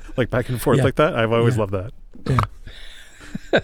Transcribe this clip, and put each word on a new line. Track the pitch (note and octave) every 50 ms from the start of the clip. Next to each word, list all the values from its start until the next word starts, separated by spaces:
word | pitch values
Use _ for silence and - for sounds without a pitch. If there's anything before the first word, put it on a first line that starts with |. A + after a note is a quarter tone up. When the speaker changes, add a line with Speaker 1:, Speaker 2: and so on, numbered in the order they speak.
| - - - -
Speaker 1:
like, | B2 -
back | - B2 A#2+ -
and | B2+ A2
forth | - D3 A#2+ A#2
Speaker 2:
Yeah. | C3
Speaker 1:
like | C#3 B2+
that. | - D3+ D#3+ -
I've | A#2+ A2+ A2 A2+
always | A#2 A#2 A#2 A2+
Speaker 2:
Yeah. | A2+
Speaker 1:
loved | G#2+ G2 G2+
that. | G2 F#2 A2+ - - - - - - - -
Speaker 2:
Yeah. | C#3 A#2+ A2 - - - - - - - - - - - - - - - - - - - - - - -